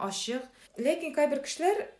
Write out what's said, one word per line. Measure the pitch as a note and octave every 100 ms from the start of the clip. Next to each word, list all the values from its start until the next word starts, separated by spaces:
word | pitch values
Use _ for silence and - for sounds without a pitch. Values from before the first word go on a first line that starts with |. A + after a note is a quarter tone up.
| G3
ачык. | F#3+ G#3+ B3 B3 - - -
Ләкин | B3 E4 E4
кайбер | D4+ D4 C#4
кешеләр, | - - F4 G#4+ -